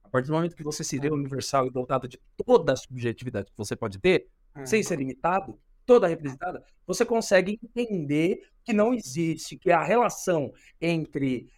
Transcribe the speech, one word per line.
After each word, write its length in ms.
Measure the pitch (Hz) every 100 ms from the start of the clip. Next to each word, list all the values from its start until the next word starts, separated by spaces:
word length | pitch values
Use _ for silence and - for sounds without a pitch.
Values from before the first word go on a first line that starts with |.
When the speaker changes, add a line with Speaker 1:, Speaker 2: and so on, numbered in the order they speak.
Speaker 1:
A 60 | _
partir 180 | 127 131
do 60 |
momento 200 | 156 170
que 100 | 165
você 200 | 151 151
se 160 | 160 131
vê 100 | 143
universal 580 | 151 139 135 - 139 127
e 40 |
dotado 380 | 127 123 135 -
de 100 | - _ - -
toda 280 | 247 151
a 20 | 131
subjetividade 720 | - 127 120 113 123 104 98
que 80 | -
você 200 | 104 117
pode 200 | 110 95
ter, 300 | 185 170 - _ _
Speaker 2:
É. 120 | 143 131
Speaker 1:
sem 180 | 214
ser 140 | - 165
limitado, 600 | 131 127 165 190 - - _ _ -
toda 200 | 240 180
representada, 560 | 160 143 131 180 139 - _ -
você 200 | 185 233
consegue 520 | 226 - 185 180 214
entender 800 | 233 240 240 190 139 147 170 - - _ -
que 80 |
não 200 | 208 220
existe, 640 | 247 135 139 165 151 - -
que 140 | 180
a 100 | 170
relação 720 | 156 233 214 - - 165 127 - _ _
entre 680 | 165 165 151 147 135 123 -